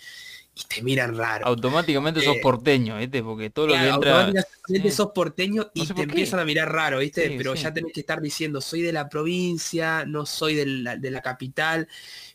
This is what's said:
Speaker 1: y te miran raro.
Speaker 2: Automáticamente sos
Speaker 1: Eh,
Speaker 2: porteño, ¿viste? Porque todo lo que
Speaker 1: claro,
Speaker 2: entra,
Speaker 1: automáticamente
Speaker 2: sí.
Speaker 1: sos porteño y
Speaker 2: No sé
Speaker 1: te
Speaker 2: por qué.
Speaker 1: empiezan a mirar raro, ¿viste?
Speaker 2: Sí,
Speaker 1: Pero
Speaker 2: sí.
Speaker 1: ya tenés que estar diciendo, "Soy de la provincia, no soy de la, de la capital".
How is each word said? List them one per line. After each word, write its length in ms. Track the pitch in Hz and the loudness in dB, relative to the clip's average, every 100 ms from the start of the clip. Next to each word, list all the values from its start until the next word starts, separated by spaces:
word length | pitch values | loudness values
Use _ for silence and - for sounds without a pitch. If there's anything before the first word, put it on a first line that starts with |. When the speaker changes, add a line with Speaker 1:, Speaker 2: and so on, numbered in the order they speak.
| - - - - - - | -20 -18 -18 -20 -20 -16
Speaker 1:
y 80 | - | -10
te 140 | - | -4
miran 340 | 123 131 120 113 | 0 0 0 -2
raro. 340 | 113 110 123 | -2 0 0
Speaker 2:
Automáticamente 720 | 120 127 151 165 139 151 156 | 0 2 2 2 2 2 2
sos 160 | 143 127 | 2 4
Speaker 1:
Eh, 80 | 135 | 4
Speaker 2:
porteño, 520 | 120 135 135 113 107 | 4 4 4 2 -2
¿viste? 240 | 127 135 | -4 -4
Porque 280 | 113 110 107 | -4 -4 -4
todo 180 | 143 156 | 0 4
lo 100 | 135 | 4
que 100 | 135 | 4
Speaker 1:
claro, 0 | |
Speaker 2:
entra, 460 | 139 143 131 117 | 4 6 6 6
Speaker 1:
automáticamente 560 | 190 - - - 190 196 | 2 0 -6 -2 2 2
Speaker 2:
sí. 0 | |
Speaker 1:
sos 220 | - 208 | 2 0
porteño 560 | 190 160 - 190 214 208 | 0 0 0 -2 -2 -2
y 60 | 165 | -4
Speaker 2:
No 80 | 160 | -2
sé 80 | |
Speaker 1:
te 80 | 185 | -2
Speaker 2:
por 40 | 147 | -2
qué. 100 | 160 | 0
Speaker 1:
empiezan 240 | - 185 | 0 0
a 40 | |
mirar 280 | 156 151 156 | 2 2 2
raro, 260 | 160 151 135 | 2 2 2
¿viste? 320 | 143 175 156 | 0 0 0
Speaker 2:
Sí, 20 | |
Speaker 1:
Pero 220 | 131 135 | 0 -2
Speaker 2:
sí. 20 | 131 | -2
Speaker 1:
ya 160 | 151 | -4
tenés 200 | 160 165 | -4 -6
que 80 | - | -6
estar 200 | 143 160 | -4 -4
diciendo, 400 | 151 - 156 143 | -4 -4 -4 -4
"Soy 220 | - 165 | -4 -2
de 100 | 170 | -2
la 160 | 160 143 | -2 -4
provincia, 960 | 151 160 180 180 165 - 165 160 160 | -4 -2 0 0 -2 -2 -2 0 -2
no 220 | 147 151 147 | -2 -4 -6
soy 280 | - 156 | -2 0
de 120 | 151 139 | 0 0
la, 300 | 131 120 120 | -2 -6 -6
de 140 | 131 | -6
la 100 | 131 | -6
capital". 680 | 131 131 131 147 156 165 160 - - - - | -6 -8 -6 -2 0 0 -4 -10 -18 -18 -20